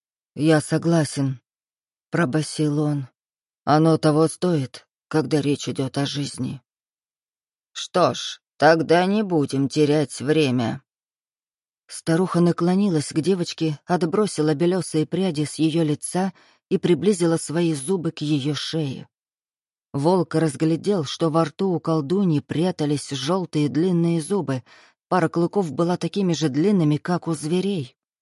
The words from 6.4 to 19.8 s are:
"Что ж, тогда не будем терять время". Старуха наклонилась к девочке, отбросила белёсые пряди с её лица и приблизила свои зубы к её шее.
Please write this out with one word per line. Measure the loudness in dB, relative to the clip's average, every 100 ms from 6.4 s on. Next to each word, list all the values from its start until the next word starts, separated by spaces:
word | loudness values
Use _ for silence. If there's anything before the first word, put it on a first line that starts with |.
| -8 -8 _ _ _ _ _ _ _ _ _ _ _
"Что | -14 -4 0 0 0
ж, | -10 -14 _ 2
тогда | 4 4 4 2 4
не | 0
будем | 0 0 0 0 0
терять | 2 2 2 0 -4
время". | 0 2 2 2 -2 -4 _ _ _ _ _ _ _ _ _ _ _
Старуха | -10 -2 0 2 2
наклонилась | 2 2 0 2 2 0 -2
к | -2
девочке, | 0 -2 -2 -4 -4 -4 -2
отбросила | 0 0 0 0 0 0 2
белёсые | 0 0 -2 -2 -2
пряди | -2 -2 -2 -4
с | -2
её | 0 0
лица | 0 -2 -4 -4 -4 -6 _ _ -4
и | -2
приблизила | 2 2 2 2 2 0
свои | -2 -2 0 -2
зубы | -2 -2 -4
к | -4
её | -2 -2 -2 -4
шее. | -4 -4 -4 -6 -14 _ _ _ _ _ _ _